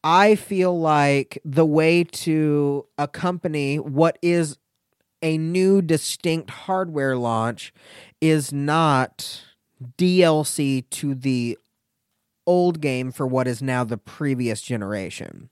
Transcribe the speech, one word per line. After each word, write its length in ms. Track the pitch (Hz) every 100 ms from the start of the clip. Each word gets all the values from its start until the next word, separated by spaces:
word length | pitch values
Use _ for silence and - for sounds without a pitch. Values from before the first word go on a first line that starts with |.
I 300 | 151 175 208
feel 440 | 214 - 190 180 175
like 600 | 160 151 143 139 135 - 160
the 220 | 139 160
way 360 | 151 160 175
to 840 | 170 - 170 156 151 147 143 143 - -
accompany 800 | 143 - 180 180 175 151 139 147
what 400 | 151 139 165 -
is 340 | 175 175 156 139 _ _ _ _ _ _
a 160 | 160 160
new 440 | 160 180 190 196
distinct 680 | 165 156 - - 170 160 156
hardware 680 | - - 190 180 151 135 127
launch 580 | 120 110 113 113 - _ - - - _
is 320 | 160 156 139
not 920 | 143 143 160 160 135 131 - - - - _ _ _ 123 -
D 260 | 180 180
L 200 | 170 156
C 380 | 147 - 139 135
to 320 | - - 143
the 460 | 135 135 127 120 - _ _ _ _ _ _ _ _ -
old 360 | 180 180 160
game 300 | 147 127 127
for 140 | - 131
what 200 | 127 127
is 140 | 117
now 220 | 135 127
the 140 | 117 113
previous 640 | - - 143 127 120 104
generation. 880 | - 120 101 104 92 - - 50 -